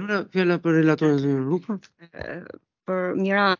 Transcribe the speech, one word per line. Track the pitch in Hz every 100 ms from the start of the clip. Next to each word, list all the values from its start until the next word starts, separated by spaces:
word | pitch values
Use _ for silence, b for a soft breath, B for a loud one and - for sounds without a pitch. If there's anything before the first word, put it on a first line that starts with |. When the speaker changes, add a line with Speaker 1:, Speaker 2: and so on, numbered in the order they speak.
Speaker 1:
Lula. | 202 202 -
Fjala | 190 180 175 170
për | 160
relatorin, | 156 151 156 143
zonja | 139 135 131
Rupa. | 175 175 196 - _ 170
Speaker 2:
Ë, | - - 175 - - _ _ -
për | 185 180 185
mira | 190 196 202